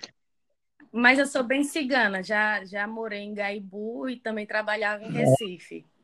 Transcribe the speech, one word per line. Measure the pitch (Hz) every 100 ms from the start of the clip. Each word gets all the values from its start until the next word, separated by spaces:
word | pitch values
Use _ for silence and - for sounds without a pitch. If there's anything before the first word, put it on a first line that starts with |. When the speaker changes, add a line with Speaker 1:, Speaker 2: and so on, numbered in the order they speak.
| - _ _ _ _ _ _ _ -
Speaker 1:
Mas | 220 247 269
eu | 277
sou | 277
bem | 240 277
cigana, | 285 330 254 262 208 190
já, | 175 214 214 208
já | 190 202 208
morei | 226 226 202
em | 202
Gaibu | 202 202 208 196 202 214 254 262
e | 247
também | 226 220 208
trabalhava | 214 214 214 208 208
em | -
Speaker 2:
É. |
Speaker 1:
Recife. | - 139 - 202 175 - 165 - _